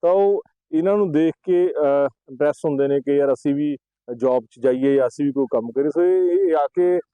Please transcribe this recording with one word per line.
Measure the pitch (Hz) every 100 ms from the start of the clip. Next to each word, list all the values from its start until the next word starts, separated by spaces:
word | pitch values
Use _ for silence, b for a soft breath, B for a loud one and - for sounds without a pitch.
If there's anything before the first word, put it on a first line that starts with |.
ਤਾਂ | 170
ਉਹ | 190 202 202 - _ _
ਇਹਨਾਂ | 156 175 208
ਨੂੰ | 196
ਦੇਖ | 151 160 -
ਕੇ, | - 180 180
ਅਹ, | 151 147 143 143 _ _
ਇੰਪ੍ਰੈਸ | 131 147 143 165
ਹੁੰਦੇ | 139 139
ਨੇ | 143
ਕਿ | 139 143
ਯਾਰ | 143
ਅਸੀਂ | 131 - 143
ਵੀ | 147 139 _ _ - 120
ਜੌਬ | 131 127 113
'ਚ | -
ਜਾਈਏ | 127 127 135 139
ਜਾਂ | 127
ਅਸੀਂ | - 143
ਵੀ |
ਕੋਈ | 135 135
ਕੰਮ | 123 117
ਕਰੀਏ। | 123 147
ਸੋ | 151
ਇਹ, | 175 185 180
ਇਹ | 175 190 160
ਆ | 143
ਕੇ | - 180 180 -